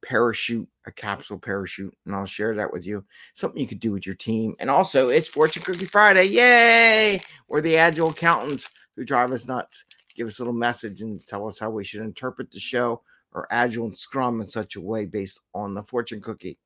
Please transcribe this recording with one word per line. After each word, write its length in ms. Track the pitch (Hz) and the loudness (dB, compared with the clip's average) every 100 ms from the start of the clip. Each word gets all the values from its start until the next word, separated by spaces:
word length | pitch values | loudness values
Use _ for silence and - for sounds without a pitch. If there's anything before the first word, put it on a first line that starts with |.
parachute, 640 | - 123 117 113 - 117 - _ | -2 0 2 0 -4 -6 -8 _
a 60 | - | -20
capsule 480 | - 107 98 - 95 | -12 -8 -8 -8 -14
parachute, 580 | - 98 95 - 98 _ | -6 -6 -6 -10 -12 _
and 80 | - | -10
I'll 140 | 98 98 | -8 -8
share 300 | - 107 107 | -4 -4 -2
that 160 | 101 | -4
with 120 | - | -6
you. 200 | 87 104 - _ - | -8 -10 -12 _ -20
Something 260 | - - - | -10 -8 -6
you 80 | 131 | -8
could 100 | 107 | -4
do 140 | 117 | -4
with 120 | 101 | -4
your 120 | 92 92 | -8 -10
team. 400 | - 110 110 - | -4 -2 -2 -4
And 100 | 113 | 0
also, 420 | 139 - 139 131 | 2 2 2 4
it's 180 | 139 160 | 2 0
Fortune 340 | - 156 - | 2 2 2
Cookie 220 | 160 180 | -6 -6
Friday. 400 | 180 208 214 190 | 0 6 6 8
Yay! 960 | 190 220 247 240 233 233 226 220 214 196 - - _ | 6 6 8 8 8 8 8 6 4 0 -6 -20 _
Where 140 | 147 | -2
the 140 | 156 160 | 2 6
Agile 340 | 165 160 165 | 6 4 -2
accountants 580 | 156 170 156 123 143 - _ _ - | 2 2 2 0 -8 -10 _ _ -14
who 80 | |
drive 260 | 117 117 123 | -2 0 2
us 160 | 127 110 | -2 -4
nuts 380 | 127 - - _ _ _ - | -6 -6 -14 _ _ _ -10
give 100 | 117 | -8
us 140 | 104 | -6
a 20 | |
little 100 | 120 | -6
message 500 | 117 120 120 113 95 | -2 -2 -2 -8 -10
and 220 | 110 104 | -10 -12
tell 220 | - 101 107 | -10 -10 -8
us 140 | 104 | -8
how 100 | 110 | -8
we 140 | 110 | -6
should 160 | 98 107 | -10 -10
interpret 500 | 110 - 127 - 104 | -12 -8 -10 -10 -14
the 80 | - | -12
show 440 | - 127 120 117 _ _ _ | -6 -2 -2 -4 _ _ _
or 140 | - - | -12 -6
Agile 320 | 117 123 117 | -2 -2 -2
and 120 | 113 90 | -8 -10
Scrum 440 | - 139 127 117 | -10 -4 -2 -4
in 60 | 98 | -6
such 260 | 113 104 | -8 -10
a 60 | 104 | -10
way 260 | 87 110 104 | -8 -6 -4
based 320 | 104 98 - _ | -6 -8 -12 _
on 180 | 95 101 | -10 -8
the 120 | 98 | -10
fortune 360 | 107 123 117 110 | -6 -6 -6 -10
cookie. 380 | 101 107 - - | -12 -12 -12 -16